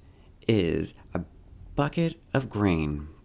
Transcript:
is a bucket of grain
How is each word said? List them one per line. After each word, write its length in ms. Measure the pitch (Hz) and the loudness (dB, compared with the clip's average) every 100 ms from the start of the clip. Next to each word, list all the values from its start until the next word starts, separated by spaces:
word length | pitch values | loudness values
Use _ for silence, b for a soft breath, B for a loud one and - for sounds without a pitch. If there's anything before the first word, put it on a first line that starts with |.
| - b b - - | -20 b b -8 2
is 460 | 110 85 78 87 - - | 2 4 0 -4 -10 -8
a 80 | 90 80 - - - - - | -6 -6 -14 -20 -20 -10 -2
bucket 440 | 143 170 165 - - | -2 0 -2 -4 -4
of 160 | 139 120 | -2 -2
grain 580 | 104 101 82 76 73 76 - | 0 2 2 0 -4 -8 -16